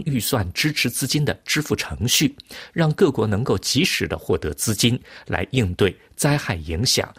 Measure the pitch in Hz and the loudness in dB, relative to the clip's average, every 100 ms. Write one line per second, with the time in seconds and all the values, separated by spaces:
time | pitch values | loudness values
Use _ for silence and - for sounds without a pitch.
0 | 151 127 - 123 87 - 156 - 123 - | 0 -2 0 0 -2 0 -2 0 -2 -2
1 | 131 151 143 - - 151 - - - 69 | -2 0 0 -2 -2 -2 0 -2 -4 -4
2 | 120 - 147 - - - - - 156 - | 0 2 2 -2 -18 -18 -8 0 2 4
3 | 175 - 107 101 127 98 - 131 190 - | 4 4 2 0 0 0 0 0 0 0
4 | 80 80 - 90 - - 113 101 117 127 | -2 -4 -2 -2 -2 -4 -4 2 2 0
5 | - - - 82 95 131 95 87 95 - | -6 -16 -6 -4 -2 0 0 2 0 0
6 | _ - 147 143 - 87 76 80 127 - | _ -2 0 0 -2 -6 -4 -2 0 0
7 | - | -2